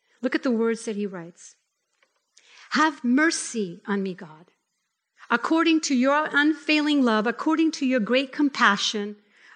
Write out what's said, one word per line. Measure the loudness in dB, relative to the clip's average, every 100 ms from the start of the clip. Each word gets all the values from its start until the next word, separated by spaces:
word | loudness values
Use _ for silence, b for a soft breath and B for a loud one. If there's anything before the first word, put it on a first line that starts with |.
| _ -8
Look | -4 -2
at |
the | -2
words | 0 -2 -4
that | -6
he | -8
writes. | -8 -10 -18 -20 -20 _ _ _ _ _ _ _ _ _ B B B
"Have | 0 0 0
mercy | 0 2 2 0 -6 -6 -6 -8 -6
on | -4
me, | -4
God. | -8 -16 -20 -20 _ _ _ _ _ _ _ B
According | -2 0 2 4 2
to | 2 0
your | 2 0 0
unfailing | 2 2 2 0 0 2 2
love, | 2 2 0
according | -2 0 2 0
to | 0 -2
your | 0
great | 0 0 -2
compassion, | -2 0 2 2 2 -2 -4 -8 -12 b b b